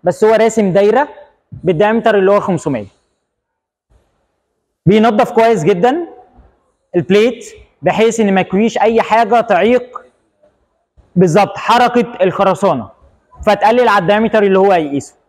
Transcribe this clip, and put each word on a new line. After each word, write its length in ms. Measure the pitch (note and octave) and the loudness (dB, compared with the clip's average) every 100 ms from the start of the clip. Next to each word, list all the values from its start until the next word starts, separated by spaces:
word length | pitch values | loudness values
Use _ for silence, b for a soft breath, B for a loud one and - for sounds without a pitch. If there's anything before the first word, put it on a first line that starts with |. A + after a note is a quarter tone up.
بس 200 | F3 - | -4 0
هو 100 | A3 | 0
راسم 400 | A3 A3+ A3+ G3+ | 2 2 0 0
دايره 360 | F3+ G#3 A#3 D4 - - _ _ | 2 2 0 -2 -8 -20 _ _
بالدايمتر 640 | - F3 D#3 G#3 A3+ A3+ G#3 | -8 -4 0 0 0 0 0
اللي 140 | F#3+ | 2
هو 80 | G3+ | 0
خمسمية. 460 | - E3 D#3 B2+ G2+ _ _ _ _ _ _ _ _ _ _ _ _ _ _ _ _ _ _ _ - | -2 -6 -4 -8 -10 _ _ _ _ _ _ _ _ _ _ _ _ _ _ _ _ _ _ _ 0
بينضف 460 | G#3+ A3 G#3+ B3 | 2 2 0 0
كويس 320 | A3 A3+ A3 | 2 2 2
جدًا 440 | D#3 F#3+ F3 D#4 E4+ - - _ _ _ _ _ _ F3+ | 0 0 0 -2 -8 -16 -20 _ _ _ _ _ _ -6
البليت 500 | D3+ G3 A#3 A#3 - - - _ | 0 2 2 -2 -18 -20 -20 _
بحيث 380 | - - A3+ A3 | -4 0 -2 0
ان 140 | G#3 | 0
ما 80 | F#3+ | 0
يكويش 360 | F3+ F#3 A3+ - | 0 -2 -2 0
اي 240 | G#3 A3+ | 0 0
حاجه 400 | G3+ A3 A#3 A#3 | 0 0 2 0
تعيق 600 | - F#3 G3+ B3 - - - _ _ _ _ _ _ _ _ _ _ F3 | 0 0 2 0 -4 -20 -20 _ _ _ _ _ _ _ _ _ _ 0
بالظبط 420 | F#3 E3 G3 - | 2 2 0 -4
حركه 680 | - A#3 A#3+ A#3+ A3+ - | 0 2 2 0 -4 -2
الخرسانه، 680 | F#3 - G3 F#3 G3 C#3 G#2 _ _ _ _ - - | -4 0 -2 0 -2 -2 -6 _ _ _ _ -6 -2
فتقلل 420 | G3+ G3+ A#3+ A#3+ | 2 2 2 2
على 140 | G#3 | 0
الدايمتر 420 | E3+ G#3 A3 A3 | 0 0 0 0
اللي 160 | G#3 F#3+ | 2 2
هو 120 | G3 | 2
هيقيسه. 440 | F3+ D3+ C#3 - _ | 0 -2 -6 -8 _